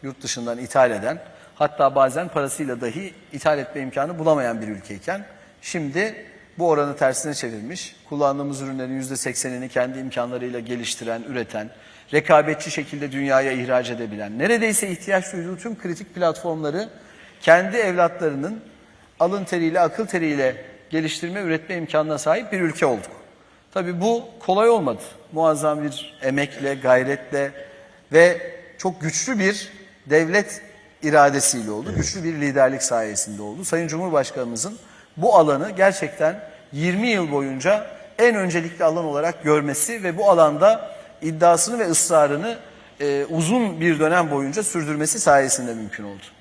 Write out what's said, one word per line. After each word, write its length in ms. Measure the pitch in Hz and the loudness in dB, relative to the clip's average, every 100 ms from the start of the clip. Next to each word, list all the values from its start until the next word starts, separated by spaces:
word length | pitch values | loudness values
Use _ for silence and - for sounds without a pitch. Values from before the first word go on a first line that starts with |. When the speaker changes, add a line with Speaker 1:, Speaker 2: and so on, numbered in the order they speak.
Speaker 1:
yurt 180 | 139 131 | -12 -12
dışından 360 | 120 - 120 120 | -10 -8 -6 -6
ithal 340 | 123 139 127 | -2 4 4
eden, 300 | 107 107 165 - - - - | 4 -4 -6 -10 -20 -20 -2
hatta 400 | 147 - 139 135 | -2 2 2 4
bazen 320 | 135 131 180 | 2 2 -4
parasıyla 540 | 151 139 - 143 123 | -2 -2 -4 -6 -4
dahi 320 | 120 127 190 165 - | -4 -6 -12 -16 -16
ithal 260 | 143 160 147 | -2 0 0
etme 220 | 135 147 | -2 -8
imkanı 380 | 131 131 147 170 | -8 -4 -4 -2
bulamayan 420 | 160 151 123 117 | 2 2 2 -4
bir 60 | 107 | -6
ülkeyken 580 | 101 - 101 - 190 202 - - _ | -10 -12 -12 -8 -8 -10 -20 -20 _
şimdi 640 | - 180 147 143 214 220 - - _ - | -10 -6 -4 -4 -4 -6 -20 -20 _ -4
bu 120 | 170 | 2
oranı 280 | 151 143 139 | 2 2 0
tersine 360 | 139 131 156 | 0 0 -4
çevirmiş, 640 | 143 123 113 110 180 - - - | -6 -6 -8 -10 -10 -14 -18 -10
kullandığımız 520 | 147 143 139 143 135 | -2 0 0 -6 -6
ürünlerin 340 | 135 131 127 131 | -8 -8 -8 -8
yüzde 220 | 131 135 | -6 -6
seksenini 520 | - 123 131 127 127 | -6 -4 -6 -8 -6
kendi 300 | 127 123 131 | -4 -4 -4
imkanlarıyla 600 | 131 127 120 127 127 123 | -8 -6 -6 -6 -6 -8
geliştiren, 640 | 117 123 113 - 113 113 | -8 -8 -6 -8 -6 -8
üreten, 460 | 110 123 113 110 110 - - - - | -6 -8 -6 -8 -10 -14 -20 -20 -2
rekabetçi 580 | 147 - 156 147 156 - | -2 6 6 6 -2 -6
şekilde 400 | 156 143 147 143 | -8 -8 -8 -8
dünyaya 400 | 135 139 135 135 | -6 2 2 2
ihraç 380 | 131 123 127 120 | -2 0 0 0
edebilen, 500 | 117 113 104 104 110 | -6 -8 -8 -10 -2
neredeyse 500 | 165 233 220 214 202 | 0 2 2 0 -2
ihtiyaç 440 | 175 - 196 185 | -6 -2 -2 -2
duyduğu 240 | 185 170 180 | -8 -8 -10
tüm 220 | 233 220 | -10 -10
kritik 360 | 185 170 202 - | -8 -8 -10 -2
platformları 720 | 175 160 175 160 151 160 226 - - - - - | -2 -2 -6 -4 -4 -4 -8 -12 -20 -20 -20 -4
kendi 360 | - 170 190 233 | 6 6 6 0
evlatlarının 840 | 208 180 170 175 160 139 151 220 - - - _ _ _ | 0 2 2 2 -4 -2 -6 -8 -14 -20 -20 _ _ _
alın 240 | 170 202 | 0 0
teriyle, 360 | 190 180 165 170 | -4 -2 0 2
akıl 260 | 170 - 220 | 0 0 -4
teriyle 600 | 180 165 143 135 127 - - - | -2 -2 0 -2 -2 -14 -20 -6
geliştirme, 520 | 156 156 - 170 190 | -4 -4 -6 -8 -6
üretme 340 | 185 160 160 180 | -4 -4 -4 -8
imkanına 420 | 156 151 156 151 | -2 0 0 -2
sahip 340 | - 180 233 | 0 0 0
bir 100 | 196 | -2
ülke 240 | 170 151 151 | -2 2 0
olduk. 260 | 117 - - - _ _ _ _ | 0 -6 -18 -20 _ _ _ _
Tabii 280 | 196 180 175 | -6 -4 -2
bu 240 | 202 233 - - | 0 0 -4 -14
kolay 300 | - 190 233 | -2 2 4
olmadı. 320 | 226 147 110 - - - | 4 2 -4 -10 -18 -12
Muazzam 520 | 156 160 151 151 151 | 0 2 2 0 -2
bir 360 | 147 131 - - | -4 -8 -14 -6
emekle, 540 | 135 139 143 - 139 139 | -2 -2 -2 -4 -4 -2
gayretle 760 | 127 127 127 139 - 143 139 - - - - - _ | 4 4 4 -4 -4 -4 -4 -8 -20 -20 -20 -20 _
ve 400 | 156 175 170 - - - - | 6 6 4 -8 -14 -20 -8
çok 240 | - - | -6 -4
güçlü 380 | 156 - - 240 | -4 -4 -4 0
bir 320 | 190 208 - - - _ 139 | 0 0 -8 -16 -20 _ 2
devlet 560 | 151 160 190 196 - - - - _ | 2 4 0 0 -8 -16 -20 -20 _
iradesiyle 680 | 156 147 143 139 131 127 110 | 2 6 6 6 0 0 -4
oldu. 160 | 107 147 | -6 -4
Speaker 2:
Evet. 80 | - | -4
Speaker 1:
Güçlü 260 | 156 190 | -4 -4
bir 100 | 165 | -6
liderlik 500 | 156 143 135 131 139 | -2 -2 4 4 4
sayesinde 580 | - 117 110 101 - 104 | -2 -2 -2 -4 -6 -8
oldu. 240 | 104 120 190 | -10 -8 -4
Sayın 220 | 165 165 | -2 -2
Cumhurbaşkanımızın 880 | 160 180 156 131 135 123 117 170 226 - - - - | -4 0 0 0 -4 -8 -6 -8 -10 -20 -20 -20 -2
bu 180 | 196 208 | 6 6
alanı 360 | 156 139 185 | 6 4 -2
gerçekten 680 | 185 196 185 147 - 156 190 - - - | 4 4 4 -6 0 0 0 -12 -20 -14
yirmi 340 | 139 170 185 240 | -4 -2 0 0
yıl 240 | 214 165 | 0 0
boyunca 560 | 143 139 131 143 214 - - - - | -2 -2 -2 0 0 -2 -16 -16 2
en 160 | 233 220 | 2 4
öncelikli 480 | 185 170 165 170 | 0 -2 -4 0
alan 220 | 165 165 165 | 0 2 -2
olarak 380 | 143 160 170 | -2 -2 -2
görmesi 600 | 151 151 143 139 - 233 | 2 2 2 -2 -2 -2
ve 140 | 190 170 | -4 0
bu 120 | 202 | 4
alanda 600 | 175 156 147 185 220 - - - - | 8 6 8 4 4 -2 -16 -20 -8
iddiasını 580 | 156 160 170 170 - 233 | -6 4 6 6 2 -2
ve 100 | 202 | 0
ısrarını, 680 | 160 - 165 147 143 208 226 - - - - | 2 4 4 4 2 -4 -8 -14 -20 -20 -6
e, 240 | 143 139 143 | -2 0 -2
uzun 520 | 165 165 247 220 165 | -2 0 2 0 0
bir 180 | 170 156 | 0 2
dönem 320 | 156 180 165 | 4 2 2
boyunca 320 | 143 139 160 | 0 -2 -4
sürdürmesi 560 | 208 175 151 151 156 214 | -4 -4 -4 -2 -2 0
sayesinde 540 | - 139 135 - 123 | 6 6 6 0 -4
mümkün 300 | 113 107 - | -8 -8 -10
oldu. 200 | 104 98 - _ | -12 -14 -20 _